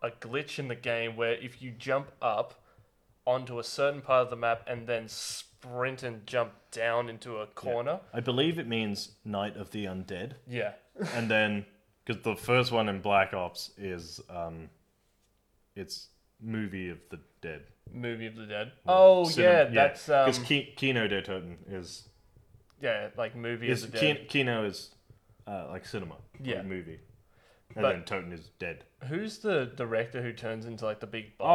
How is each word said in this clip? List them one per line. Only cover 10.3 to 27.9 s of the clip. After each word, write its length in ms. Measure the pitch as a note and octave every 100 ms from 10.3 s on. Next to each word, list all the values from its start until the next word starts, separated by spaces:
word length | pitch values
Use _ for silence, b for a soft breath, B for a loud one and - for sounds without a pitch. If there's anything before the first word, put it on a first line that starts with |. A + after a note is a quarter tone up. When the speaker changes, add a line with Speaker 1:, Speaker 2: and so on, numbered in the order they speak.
| - -
Speaker 1:
Yeah. 260 | A#2+ G#2 - _ -
<laughs> 180 | G3 A#2+
Speaker 2:
And 140 | A2+
then, 340 | A2 G#2+ G#2 G2+ _ _ _ -
'cause 120 | G#2
the 120 | A2+ G2+
first 360 | - B2 A#2+
one 180 | A#2 G#2+
in 120 | G2
Black 320 | G2+ G2 F#2
Ops 380 | G2 F2 - - -
is, 420 | G2 F2+ D#2+ - -
um, 400 | F2 E2+ E2 D#2 _ _ _ _ _ _ _ _ _ _ G2+
it's 340 | F#2 - - _ _ -
Movie 500 | A2+ A2 G#2 F#2+ F2+
of 80 | E2+ -
the 100 | E2 - _
Dead. 220 | E2 D2+ - _ -
Speaker 1:
Movie 360 | B2 A#2+ A2+ A2+
of 80 | A2
the 100 | G#2+
Dead. 220 | G#2 A#2+ - -
Speaker 2:
Yeah. 60 |
Speaker 1:
Oh, 300 | F#3 F#3+ F#3 E3
Speaker 2:
Cinem-, 100 | D#3
Speaker 1:
yeah, 180 | F3+ E3+
Speaker 2:
yeah. 60 | B2+
Speaker 1:
that's, 340 | A2+ - - -
Speaker 2:
'Cause 320 | C#3 C3+ B2+
Speaker 1:
um, 60 | A#2+
Speaker 2:
Ki-, 280 | C#3+ - -
Kino 320 | C3+ B2 G#2+
der 140 | G2
Toten 360 | G2 F#2+ F2 E2+ -
is 400 | F#2+ E2 - - _ _ - _ - _ -
Speaker 1:
Yeah, 280 | C3 G#2+ G#2 -
like, 200 | A2+ A#2+
Movie 340 | A#2 A#2 A#2
Speaker 2:
is 140 | A#2+
Speaker 1:
of 80 | A2
the 80 | A2
Dead. 180 | D3+ C#3+
Speaker 2:
Ki-, 40 | -
Kino 400 | C#3+ B2+ A2+ G#2
is, 300 | F#2 - _ - - _ _ -
uh, 200 | G2 D2
like, 160 | F#2 -
cinema, 300 | G#2+ E2+ C#2 - -
Speaker 1:
Yeah. 160 | C3 F#2+
Speaker 2:
like, 80 | F#2+
movie. 340 | F#2 E2 D#2+ - - _ b b b b A2
And 80 |
Speaker 1:
But 80 | C3